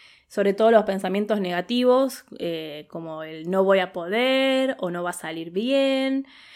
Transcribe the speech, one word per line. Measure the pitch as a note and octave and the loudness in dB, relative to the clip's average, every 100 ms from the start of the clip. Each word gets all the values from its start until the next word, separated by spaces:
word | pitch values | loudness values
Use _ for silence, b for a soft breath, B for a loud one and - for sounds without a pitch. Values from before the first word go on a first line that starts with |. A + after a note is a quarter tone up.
| b b _ | b b _
sobre | - G3+ | 0 2
todo | G3 A3 | 4 6
los | A3+ | 6
pensamientos | G#3+ F#3+ F#3+ G3 G#3 G#3 | 4 0 -2 -2 0 -2
negativos, | F3+ F3 F3+ A#3+ B3 B3+ C4+ - - - | -2 -2 -2 2 4 4 2 -4 -16 -10
eh, | E3+ E3 D#3 D3 D3+ | -6 -6 -8 -12 -14
como | E3+ E3 D#3 | -12 -10 -10
el | D#3+ D#3+ E3 | -12 -10 -2
"no | F#3+ | 2
voy | F#3+ F#3+ | 4 4
a | F#3 | 2
poder" | F3+ E3+ A3 C4 C4 C4+ C4 C4 - | -4 -4 0 0 2 2 2 0 -2
o | F3+ | -4
"no | F3 | -4
va | F3 | -4
a | |
salir | - D#3+ E3 E3 | -6 -8 -8 -6
bien", | F3+ A#3+ C#4 C4+ C4+ C4+ C4+ C4+ B B | -4 0 2 2 0 0 -2 -4 B B